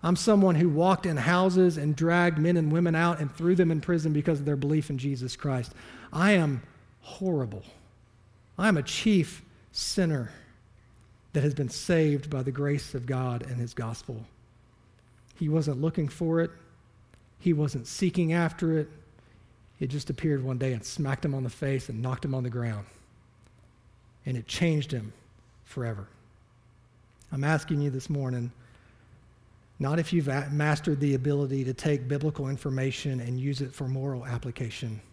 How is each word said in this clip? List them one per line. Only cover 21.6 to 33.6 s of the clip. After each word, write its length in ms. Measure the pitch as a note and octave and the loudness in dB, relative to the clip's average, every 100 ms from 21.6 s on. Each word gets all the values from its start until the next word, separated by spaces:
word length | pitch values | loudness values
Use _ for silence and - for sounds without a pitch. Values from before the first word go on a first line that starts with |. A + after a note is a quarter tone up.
| C#3 C3+ - | -2 -2 -4
and 120 | A2+ | -6
knocked 240 | B2 B2+ | -4 -4
him 100 | - | -4
on 100 | C3 | -4
the 40 | B2 | -4
ground. 380 | A#2+ A#2 G#2+ G2+ - - _ _ _ - _ _ _ _ _ _ _ | -4 -4 -6 -10 -18 -20 _ _ _ -20 _ _ _ _ _ _ _
And 120 | - B2+ | -8 -6
it 100 | A2 | -6
changed 460 | - E3+ D3+ C#3 | 0 2 2 0
him 200 | C3 G#2+ - - - _ _ | -6 -8 -14 -20 -20 _ _
forever. 420 | - - A#2+ G#2 G2 - _ _ _ _ _ _ _ _ _ _ - | -14 -8 -6 -6 -12 -18 _ _ _ _ _ _ _ _ _ _ -10
I'm 100 | C#3 | -4
asking 400 | C#3+ D#3 - D3+ | 0 0 0 -2
you 80 | C#3+ | -2
this 180 | C3 B2+ | -4 -4
morning, 440 | C#3+ C3 B2 A#2+ - - - _ _ _ - - _ _ _ _ _ | -4 -2 -4 -6 -10 -20 -20 _ _ _ -20 -20 _ _ _ _ _
not 180 | C#3 D#3+ | 0 0
if 140 | D#3+ | 2
you've 160 | F3 C#3 | 2 2
a-, 200 | C3+ C#3+ | -2 -2
mastered 480 | D3 D3+ D3 - C#3+ | 0 2 2 2 0
the 140 | C#3+ | 2
ability 500 | C3+ C3 C#3+ C#3+ C3+ | 2 2 0 0 -2
to 100 | C3 | -2
take 320 | B2+ D#3+ D3 B2+ | -2 0 0 0
biblical 420 | C#3 D3+ D3+ C3+ | -2 -2 -2 -6
information 720 | C#3 D3 C3 C3 B2 D3 B2+ | -4 -4 -2 -2 -4 -4 -4
and 200 | A#2+ B2+ | -4 -4
use 220 | C#3 C3 | -4 -4